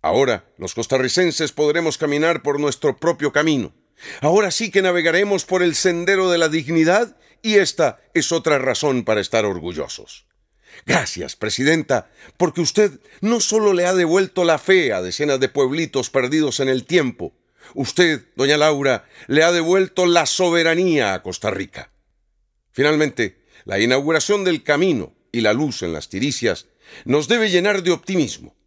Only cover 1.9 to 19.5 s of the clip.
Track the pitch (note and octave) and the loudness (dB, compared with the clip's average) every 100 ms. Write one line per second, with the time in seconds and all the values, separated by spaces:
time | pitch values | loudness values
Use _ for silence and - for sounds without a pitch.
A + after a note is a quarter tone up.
1.9 | - D3+ D3 D#3+ D#3+ D3 C#3+ D3 - D3+ | -2 -2 0 0 0 -2 -2 -4 -2 -2
2.9 | - D#3+ C#3 D3 D3 D#3 C#3+ E2+ _ _ | 0 -2 -2 -2 0 0 -2 -4 _ _
3.9 | _ - - D3 F#3+ G3+ - A3+ G3 F#3 | _ -20 -2 2 2 2 -2 0 0 2
4.9 | F3 E3 E3+ G3+ G3 - F#3 F3 D3 F#3 | 2 2 2 0 -2 -2 0 0 2 0
5.9 | E3+ F3 G3 F#3+ E3+ D#3+ D#3+ C3+ E3 D#3+ | 0 0 0 2 2 0 -2 -2 0 2
6.9 | G3 A#3 _ _ _ A3 G#3 F#3+ - D3 | 2 -2 _ _ _ 0 2 2 0 -2
7.9 | - _ E3+ D3 E3 D#3+ C#3+ C3 A#2+ D3 | -2 _ -4 -2 -2 0 0 0 -2 0
8.9 | B2+ A2 G#2+ F#2+ A2+ G#2 F2+ E2+ D#2 C2+ | 0 0 -2 0 -2 -2 -4 -8 -8 -10
9.9 | - G#1 - _ _ _ _ _ - - | -12 -18 -20 _ _ _ _ _ -20 -2
10.9 | E3+ B2+ F2+ C#2+ - G#2+ A2 C#3 E3 D3 | -2 -2 -8 -12 -8 -6 -2 0 0 0
11.9 | A#2+ - _ - _ F3 - D#3+ - G#3 | -2 -4 _ -20 _ -2 0 -2 2 0
12.9 | C3+ _ - G3+ A#3 - G#3+ G#3 F3+ F3+ | -2 _ -6 -2 0 0 2 2 2 2
13.9 | F#3 E3 F#3 F#3+ - E3+ D#3 - F#3+ C#3+ | 2 2 2 2 0 0 0 4 2 2
14.9 | G2 F2+ - D3 C3+ C3 - C3 D3+ D#3+ | -2 -4 -4 -2 0 0 0 0 0 -2
15.9 | C3+ A#2+ C3+ B2+ D#3 D3 B2 C3+ C3 B2 | -4 -2 -2 0 0 0 -2 -2 -2 0
16.9 | F3 C3+ - E2 _ _ _ - - C3 | 0 0 -6 -12 _ _ _ -14 -8 -4
17.9 | - F3 C#3+ _ - C#3 D3+ D3+ C#3+ C#3 | 0 0 0 _ -4 0 2 2 2 0
18.9 | A#2 _ - - D3 E3 | -2 _ -20 -2 2 4